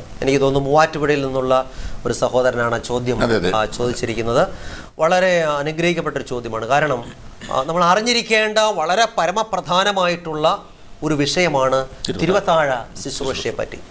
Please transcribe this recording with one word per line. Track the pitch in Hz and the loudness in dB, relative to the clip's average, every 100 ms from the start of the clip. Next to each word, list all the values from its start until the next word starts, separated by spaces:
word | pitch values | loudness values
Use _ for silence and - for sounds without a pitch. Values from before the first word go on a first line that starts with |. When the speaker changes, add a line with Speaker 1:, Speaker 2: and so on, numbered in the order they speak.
| - - | -8 -4
Speaker 1:
എനിക്ക് | 131 139 | 0 2
തോന്നുന്നു | 135 139 139 | 2 2 2
മൂവാറ്റുപുഴയിൽ | 151 156 160 147 147 | 4 4 2 0 0
നിന്നുള്ള | 135 131 131 131 131 - - - 120 | 0 -2 2 2 2 -6 -8 -6 -4
ഒരു | 117 | 0
സഹോദരനാണ് | 123 123 127 120 117 117 | 0 2 2 2 0 -2
ആ | - | -2
ചോദ്യം, | 120 123 117 | -4 -2 0
Speaker 2:
അതെ, | 120 110 | 2 2
അതെ. | 87 107 | 2 0
Speaker 1:
ആ, | 107 - | -2 -2
ചോദിച്ചിരിക്കുന്നത്. | 123 120 117 110 113 123 185 - - - - - | -4 -2 -4 -2 0 2 0 -2 -12 -14 -16 -2
വളരെ | 160 185 185 175 156 147 | 2 4 4 2 0 0
അനുഗ്രഹിക്കപ്പെട്ടൊരു | 143 156 170 170 - 139 123 | -2 0 0 0 -2 -4 -6
ചോദ്യമാണ്. | 123 117 110 113 | -6 -4 -6 0
കാരണം, | 139 151 123 120 - - - - | 2 2 -2 -6 -14 -18 -16 -4
ആ, | - 139 | -2 0
നമ്മൾ | 165 170 | 2 4
അറിഞ്ഞിരിക്കേണ്ട | 190 233 240 226 220 214 214 214 196 | 4 2 0 2 2 2 2 2 0
വളരെ | 160 190 226 214 | 0 2 2 2
പരമപ്രധാനമായിട്ടുള്ള | 165 196 220 202 151 180 196 196 175 170 170 151 156 196 - - - - 151 | 0 0 -2 -4 0 2 2 2 0 0 -4 0 2 0 -6 -20 -20 -6 -2
ഒരു | 147 | 0
വിഷയമാണ് | 143 185 175 139 131 131 | 0 2 2 4 2 2
Speaker 2:
തിരുവത്താഴ | 131 - - 185 | -2 -8 -8 -2
Speaker 1:
തിരുവത്താഴ | 160 196 190 160 147 127 110 - | 2 2 4 2 2 -2 -6 -10
ശുശ്രൂഷയെ | - 131 135 123 120 110 | -8 -4 -4 -4 -4 -4
പറ്റി. | 110 - - | -8 -8 -16